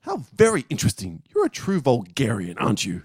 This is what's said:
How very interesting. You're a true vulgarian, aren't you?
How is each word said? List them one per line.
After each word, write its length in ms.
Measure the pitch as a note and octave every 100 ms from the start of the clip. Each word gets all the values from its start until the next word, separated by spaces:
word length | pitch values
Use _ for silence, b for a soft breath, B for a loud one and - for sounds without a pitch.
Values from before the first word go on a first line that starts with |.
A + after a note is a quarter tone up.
How 160 | - F#4+ C3
very 300 | - A3 G#3+ -
interesting. 540 | - - - F#2+ E2 _
You're 120 | - G4
a 40 |
true 300 | - - F#2+
vulgarian, 760 | - B2 - - A#2 G2+ F2 E2+
aren't 260 | - G#2
you? 180 | F#2+ F2+